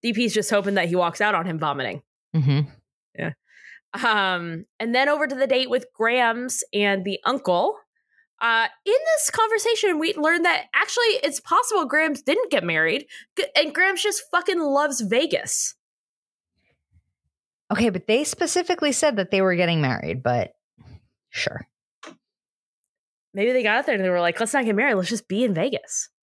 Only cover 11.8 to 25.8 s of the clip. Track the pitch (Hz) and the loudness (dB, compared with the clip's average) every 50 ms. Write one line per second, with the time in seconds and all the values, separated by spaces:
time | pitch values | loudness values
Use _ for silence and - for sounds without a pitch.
11.8 | 320 247 269 302 320 320 302 - - - 302 427 508 - - 226 170 170 165 160 | 0 2 2 2 2 2 -2 -4 -2 0 0 0 0 0 0 -2 0 0 0 2
12.8 | 160 165 160 277 302 _ - - - _ _ - - 554 - - 359 311 285 330 | 2 2 0 -2 -6 _ -20 -20 -20 _ _ -6 -6 -2 0 0 0 0 2 0
13.8 | 359 381 392 359 - 415 381 - - - - 349 339 - 370 349 320 285 277 277 | 2 2 2 0 -2 -2 -2 -4 -6 -2 -2 -2 0 0 0 0 0 2 2 2
14.8 | 294 302 269 - 233 190 214 240 311 311 - - - - - - - - - _ | 2 0 -2 -2 -2 0 2 2 2 2 0 -4 -4 -4 -4 -4 -4 -6 -8 _
15.8 | _ _ _ _ _ _ _ _ _ _ _ _ _ _ _ _ _ _ _ _ | _ _ _ _ _ _ _ _ _ _ _ _ _ _ _ _ _ _ _ _
16.8 | _ _ _ _ _ _ _ _ _ _ _ _ _ _ _ _ _ _ 214 202 | _ _ _ _ _ _ _ _ _ _ _ _ _ _ _ _ _ _ -2 0
17.8 | 226 233 185 180 - - 214 254 294 294 - - 359 311 - 359 349 - 359 339 | 2 0 0 -2 -2 0 0 2 2 -2 -4 -4 -4 -2 -2 -4 -2 -2 -2 0
18.8 | - 294 262 - - 302 254 202 185 180 - 190 190 190 180 170 180 170 170 160 | 0 -2 0 2 0 0 0 0 -4 -2 0 2 2 2 2 2 2 2 2 2
19.8 | 147 131 123 - - 73 85 131 127 120 123 120 98 - _ _ _ _ _ _ | 2 0 0 -2 -4 -6 -6 -4 -2 0 0 0 -2 -4 _ _ _ _ _ _
20.8 | - - - - _ _ _ _ _ _ - - - - - - - _ _ _ | -20 -20 -20 -20 _ _ _ _ _ _ -8 -6 -6 -4 -6 -8 -14 _ _ _
21.8 | _ _ _ _ - - - _ _ _ _ _ _ _ _ _ _ _ _ _ | _ _ _ _ -20 -20 -20 _ _ _ _ _ _ _ _ _ _ _ _ _
22.8 | _ _ _ _ _ _ _ _ _ _ _ 196 202 233 254 254 240 202 214 240 | _ _ _ _ _ _ _ _ _ _ _ -2 0 2 2 2 4 4 2 2
23.8 | 277 320 262 202 190 185 180 175 175 170 170 - 226 220 - 285 254 226 208 196 | 2 0 0 0 2 2 2 2 2 0 0 0 -2 0 0 0 2 2 2 2
24.8 | 240 285 240 190 180 165 233 214 - _ 185 202 247 240 190 160 175 269 262 - | 2 2 2 2 0 -2 -4 -6 -6 _ -2 0 0 2 2 0 0 -2 -2 -4